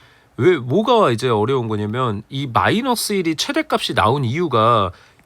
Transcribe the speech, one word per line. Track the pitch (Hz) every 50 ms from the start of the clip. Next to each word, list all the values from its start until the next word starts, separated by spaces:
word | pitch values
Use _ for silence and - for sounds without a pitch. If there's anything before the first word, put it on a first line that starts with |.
| _ _ _ _ _ _ _
왜, | - 123 185 180
뭐가 | 139 117 123 135 202 220 262 247 220 190 143
이제 | 120 107 135 127
어려운 | 113 104 107 131 135 131 117 110
거냐면, | 110 104 104 104 110 127 131 117 101 98 - -
이 | - 135 143
마이너스 | 127 113 107 92 110 156 214 269 262 240 226 - -
일이 | 208 196 170 165 160
최대값이 | - - - 285 320 311 - 247 214 - - -
나온 | - 92 107 131 147 135
이유가 | 110 131 170 180 156 120 110 110 117 120 107 98 90 - - - _ _ _ _